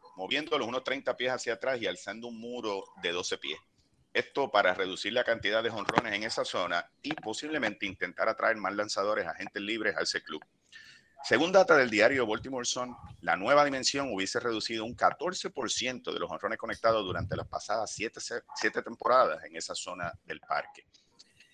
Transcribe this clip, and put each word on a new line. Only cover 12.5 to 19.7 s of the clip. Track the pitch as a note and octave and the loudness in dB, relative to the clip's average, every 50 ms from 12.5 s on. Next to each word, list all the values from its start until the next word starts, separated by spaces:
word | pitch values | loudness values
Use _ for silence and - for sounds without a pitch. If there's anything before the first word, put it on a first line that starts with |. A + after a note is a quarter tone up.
| C3+ B2+ A#2+ | -6 -4 -2
Sun, | - - C3 B2 B2+ A#2+ - - - - - | -2 -2 -2 -4 -6 -8 -12 -16 -18 -18 -8
la | F2 F2 E2+ | -2 0 0
nueva | F2 G2 A#2 C#3+ D3 D3 | 2 4 6 6 6 6
dimensión | C#3+ C3+ C3 B2 - - C#3 C#3 C3 G#2+ | 6 4 0 0 0 0 0 0 -2 -2
hubiese | F#2+ F#2+ - - B2 | -2 -2 0 -2 -2
reducido | G#2+ A#2+ A2+ G#2+ - - A2+ A2+ G#2+ | 0 0 -2 -2 -2 -2 -4 -4 -4
un | A#2 A#2 | -6 -6
catorce | - G#2+ F2+ - - C#3+ F3+ F#3 - - F#3 | -4 -4 -4 -4 -2 -4 -4 -4 -4 -6 -8
por | - C#3+ B2 G2+ | -6 -4 -4 -2
ciento | - - A2+ B2+ B2+ A#2+ - - F2 | -2 -2 -2 -4 -4 -6 -6 -6 -4
de | E2+ | -4
los | E2+ E2 | -4 -6
jonrones | E2+ - - G2+ A2 - | -6 -4 -4 -4 -4 -4
conectados | - A2+ G#2 - - A2+ A2+ A2 G2+ | -4 -6 -4 0 4 4 4 4 2
durante | F#2 F2+ E2+ F2 F#2+ - | 0 -2 -4 -4 -4 -4
las | - - | -6 -6
pasadas | - - - - - G#2 A2+ G#2+ - - | -4 -6 -6 -4 -2 -2 -2 -2 -2 -4
siete | - G2+ A2+ - - | -4 -6 -6 -6 -8
se-, | - - A2+ A#2+ - - - | -10 -8 -8 -8 -8 -8 -6
siete | - - G#2+ - C3 - | -2 0 0 0 0 -4
temporadas | A2+ A#2 - - A#2 B2 C3 A#2+ F2 D#2 E2 D#2+ | -6 -6 -2 2 4 6 6 6 6 4 -2 -6
en | D2+ D#2+ | -10 -10
esa | E2 - - | -10 -8 -8